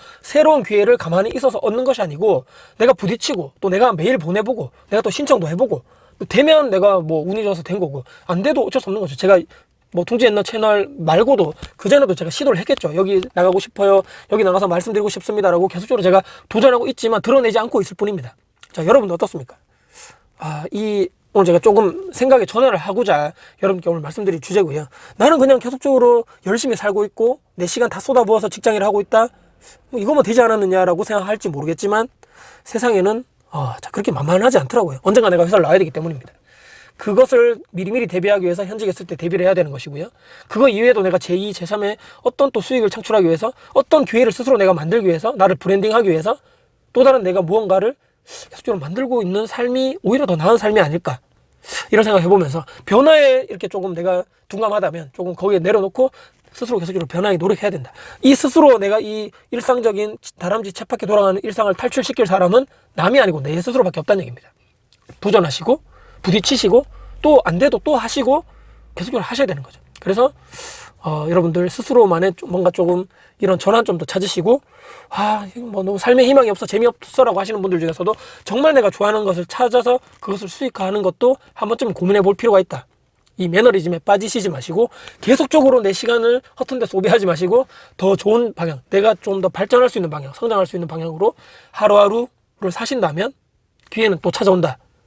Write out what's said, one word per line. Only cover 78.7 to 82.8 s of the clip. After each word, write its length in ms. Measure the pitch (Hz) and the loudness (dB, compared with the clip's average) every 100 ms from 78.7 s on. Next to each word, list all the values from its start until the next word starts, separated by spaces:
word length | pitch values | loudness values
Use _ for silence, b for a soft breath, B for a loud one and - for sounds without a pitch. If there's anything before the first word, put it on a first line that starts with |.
내가 160 | 277 208 | 4 2
좋아하는 340 | - 202 214 | 0 -2 0
것을 220 | 202 175 175 | -2 -4 -6
찾아서 560 | - 247 247 240 247 b b | -2 0 2 0 -2 b b
그것을 300 | - 196 190 | -10 -8 -10
수익화하는 520 | - 262 - 190 208 | -8 -8 -6 -4 -2
것도 340 | 185 - 247 269 b | -2 0 0 0 b
한 160 | - 208 | -8 -4
번쯤 240 | 233 240 | -2 -4
고민해 280 | - 180 202 | -2 2 2
볼 120 | 190 202 | 2 2
필요가 240 | 233 196 | 4 2
있다. 280 | 185 131 | 2 -6